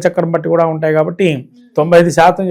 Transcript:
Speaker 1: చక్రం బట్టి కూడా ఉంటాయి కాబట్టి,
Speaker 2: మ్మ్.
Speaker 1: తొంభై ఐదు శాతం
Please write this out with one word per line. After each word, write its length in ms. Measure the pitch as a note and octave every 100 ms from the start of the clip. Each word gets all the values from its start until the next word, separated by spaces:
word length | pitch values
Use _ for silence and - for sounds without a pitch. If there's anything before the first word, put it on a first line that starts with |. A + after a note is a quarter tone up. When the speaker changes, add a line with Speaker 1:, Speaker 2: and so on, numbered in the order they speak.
| F3
Speaker 1:
చక్రం 260 | F3 E3
బట్టి 180 | E3 E3
కూడా 120 | E3+ E3
ఉంటాయి 200 | D#3+ D#3+ D#3
కాబట్టి, 280 | D#3+ E3+ F#3+ C#3
Speaker 2:
మ్మ్. 80 | B2 _ _ -
Speaker 1:
తొంభై 220 | E3 E3+
ఐదు 100 | E3+
శాతం 360 | E3 E3 F#3 F#3+